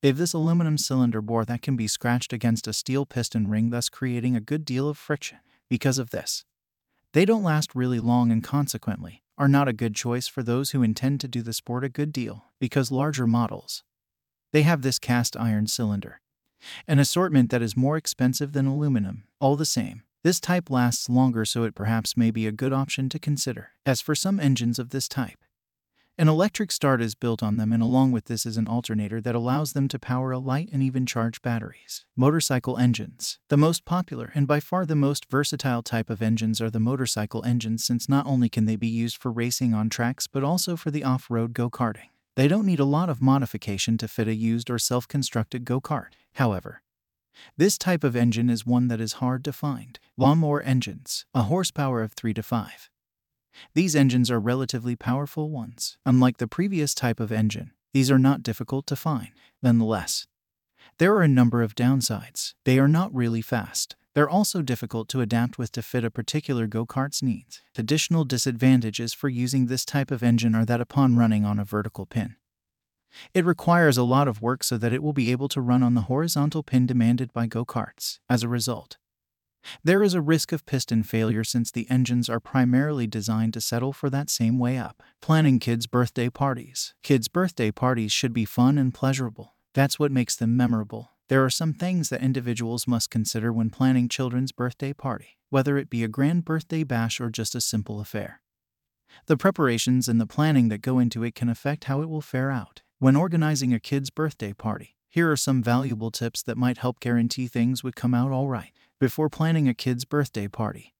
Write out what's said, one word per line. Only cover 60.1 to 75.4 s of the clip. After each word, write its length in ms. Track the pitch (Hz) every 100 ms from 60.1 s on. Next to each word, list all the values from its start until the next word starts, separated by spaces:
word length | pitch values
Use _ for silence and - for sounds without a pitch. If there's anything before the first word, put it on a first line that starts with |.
| - - _ _ _ _ _ _ _
there 160 | 170
are 80 | 208
a 60 | 165
number 340 | 131 120 120
of 140 | 117 107
downsides. 800 | 123 135 120 107 - - - - -
They 140 | 131
are 80 | 139
not 260 | 160 185
really 300 | 131 117 113
fast. 520 | 113 120 98 - - - _ -
They're 140 | 147
also 340 | 180 208 185
difficult 440 | 139 123 117 117 110
to 120 | 131
adapt 380 | 117 117 120 -
with 120 | 120
to 100 | -
fit 200 | 113 127
a 60 | 117
particular 560 | - 110 156 - 127 113
go-kart's 560 | 113 113 - 135 -
needs. 400 | 135 95 - - _ -
Additional 480 | 110 156 - 165 143
disadvantages 880 | 127 135 117 131 131 113 104 117
for 160 | - 143
using 380 | 123 123 135 127
this 180 | 127 -
type 240 | 143 135
of 140 | 127
engine 320 | 120 117 113 113
are 100 | 110
that 160 | 120
upon 360 | 120 - 135 120
running 280 | 117 107 104
on 140 | 104
a 60 | 101
vertical 420 | 104 104 - 95
pin, 280 | - 107 113 _ _ _ _ _ _ _ - -
it 120 | 185 175
requires 520 | 170 - 170 165 123
a 60 |
lot 240 | 123 131 143
of 140 | 107
work 220 | 110 127
so 140 | - 120
that 160 | 117
it 80 | 123
will 120 | 151
be 180 | 143 117
able 160 | 123